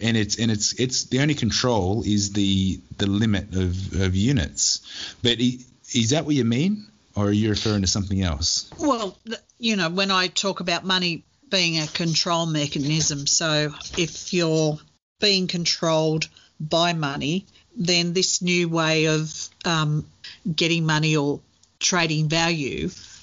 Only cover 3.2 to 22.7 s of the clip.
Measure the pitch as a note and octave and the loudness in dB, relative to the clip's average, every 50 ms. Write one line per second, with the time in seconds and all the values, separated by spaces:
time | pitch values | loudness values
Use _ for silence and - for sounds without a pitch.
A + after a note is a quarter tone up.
3.2 | A2+ A2 G2+ F#2 - - F2+ F#2 F#2 F2+ F2+ F#2+ F#2+ F#2 - F#2 F#2+ F#2 F#2 F#2+ | 2 2 0 0 -2 -4 -2 0 0 0 0 -2 -4 -4 -2 0 0 2 2 2
4.2 | G2+ C3 D3 A#2 D#2 - - - - - - - - - - - - - - - | 2 2 2 2 0 -2 -2 -2 -2 0 -2 -4 -6 -12 -14 -14 -14 -14 -8 -2
5.2 | - A#2+ A#2+ A2+ B2 B2 B2 - - - - _ - - - B2 A2 A2 C#3 D#3+ | 0 0 2 2 2 0 0 -2 -12 -20 -20 _ -10 -4 -2 0 2 2 2 0
6.2 | D3+ D3 D3 C3+ A2+ A#2 A#2 B2+ D#3+ G3 G#3 G#3 - - _ _ _ _ - G#2 | 2 0 0 2 2 2 2 2 2 0 0 -2 -6 -16 _ _ _ _ -4 0
7.2 | G2+ G2+ G#2 G#2 G#2+ A2 G#2 G2+ - A2 G#2+ G2+ F#2+ F2+ - A2 F#2+ F#2+ G2 F#2+ | 2 2 2 2 2 2 0 0 0 0 0 2 2 0 0 -2 -2 -2 0 0
8.2 | F#2+ F2 D2+ C#2+ E2+ - - - - - - - D#4+ C#4+ B3+ A3+ G#3+ F#3+ F#3 _ | 0 0 0 -2 -2 -2 -4 -4 -6 -8 -8 -2 0 0 0 0 -2 -6 -8 _
9.2 | - A3+ A3+ - _ _ _ - A#3+ A3+ A3 G3 E3+ D#3+ F3 F#3+ G3 F#3+ F#3+ F#3 | -12 -12 -12 -12 _ _ _ -4 -2 0 0 2 0 0 0 0 0 2 2 0
10.2 | F#3 F3+ - - - G3 F3+ - F3+ F3+ E3+ E3 - F#3+ F#3 F#3 F3+ F3 E3 - | 0 0 -2 -2 -2 -2 -2 -2 -2 -2 -2 -2 0 -2 0 0 0 -2 -4 -4
11.2 | - _ _ _ _ - G3+ F#3 F3 E3+ D#3+ D#3+ D3+ D3 - - E3 E3 D#3 - | -8 _ _ _ _ -2 0 0 2 2 0 -2 -4 -4 -4 -2 -2 0 0 0
12.2 | - F#3 E3+ E3 E3 E3 D#3 D3+ D3 C#3+ - D#3+ C3+ D3 D#3 D#3+ D3 - D3+ C#3+ | 0 0 0 0 0 0 0 -2 -2 -2 -2 -2 0 0 0 2 0 0 -2 -2
13.2 | C#3+ - - - F3 D#3+ D3+ D3+ D3+ D3 D3 - - - - F3+ E3+ D#3+ - - | -2 0 0 0 2 2 2 2 0 0 -4 -8 -12 -8 -2 -2 -2 -2 -4 -10
14.2 | - - - F3 E3+ D#3+ D#3+ D#3+ D#3 D3+ D3+ D3+ - _ _ _ _ _ _ - | -8 -2 0 0 2 2 2 2 2 2 0 -4 -10 _ _ _ _ _ _ 0
15.2 | - G#3 G3 F#3 F#3 F3 - F3 F3 - - - F3+ E3 D#3+ D#3+ D#3 D#3+ D#3 D#3+ | 2 2 2 2 0 -2 -2 -2 -2 -2 -2 0 0 2 2 2 2 2 2 0
16.2 | D#3+ - _ - _ _ _ - D#3 D#3 F3 E3 E3+ F3 E3+ E3 D#3 C#3 C#3 D3 | -2 -6 _ -20 _ _ _ -10 -4 0 2 2 2 2 2 0 -2 -2 -2 -2
17.2 | C3+ C#3 E3+ F#3+ - - _ - _ _ - A#3+ F3 E3+ F3 F3 E3+ F3 E3+ F#3+ | -2 -2 -2 -2 -4 -8 _ -20 _ _ -6 -4 0 2 2 2 2 2 0 0
18.2 | F3+ - - - F#3 F3 F3+ F3 F3 E3 E3 E3 D#3+ D#3+ D#3+ D#3+ D#3 D#3+ D#3 D#3 | 0 0 -2 0 0 2 2 2 2 2 2 2 2 2 2 4 4 4 2 2
19.2 | D#3 D#3 - - - - _ - - F3+ E3 D#3 D3+ D3+ D3+ D3+ D3+ - - _ | 0 -2 -8 -12 -14 -14 _ -6 -2 -2 0 2 2 2 0 -2 -4 -6 -14 _
20.2 | - - - - - F#3+ D#3 - E3+ E3 E3+ E3+ D#3+ D#3+ D#3 D3+ D#3 D#3 D#3 D3+ | -20 -20 -16 -10 -6 -4 -2 0 2 2 2 2 2 2 2 2 2 2 2 2
21.2 | C#3+ C#3+ C#3+ - - _ _ _ _ _ _ - - - F#3+ D#3 E3 D#3+ D#3 D3+ | 2 0 -2 -4 -8 _ _ _ _ _ _ -4 -2 0 2 2 2 2 2 0
22.2 | D#3 D3+ D#3+ E3 E3 E3+ E3+ D#3 C#3 A2+ | 0 2 2 2 2 2 0 0 -2 -4